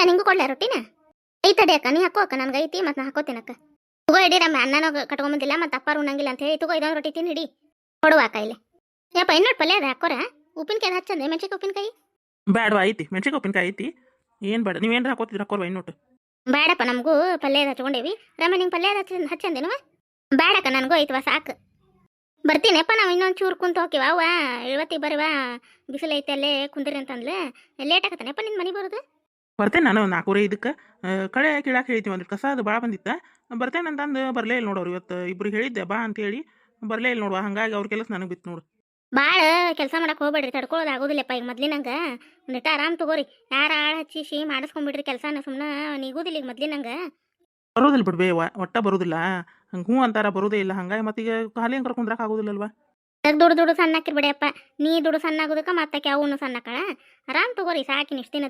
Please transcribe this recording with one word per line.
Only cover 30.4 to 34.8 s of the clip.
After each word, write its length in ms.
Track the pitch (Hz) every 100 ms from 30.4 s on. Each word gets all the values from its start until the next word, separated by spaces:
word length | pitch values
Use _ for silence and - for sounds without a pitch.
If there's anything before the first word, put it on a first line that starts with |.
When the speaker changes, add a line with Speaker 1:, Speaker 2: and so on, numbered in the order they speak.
Speaker 2:
ಐದಕ್ಕ. 220 | 202 208 240 320 _ _
ಆ, 220 | 185 190 190
ಕಳೆ 360 | 254 302 285
ಕೀಳಾಕ್ 240 | 277 254 262
ಹೇಳ್ತೀನಿ, 260 | 226 202
ಒಂದ್ 100 | 185
ಕಸ 200 | 180 202 277
ಅದು 120 | 262
ಭಾಳ 160 | 202 226
ಬಂದಿತ್ತ. 300 | 240 196 196 339 - _ - 233
ಬರ್ತೇನೆ 300 | 254 330 330
ಅಂತಂದು 440 | 285 294 262 262
ಬರ್ಲೇ 240 | 240 220 247
ಇಲ್ಲ 100 | 214
ನೋಡವ್ರು 240 | 196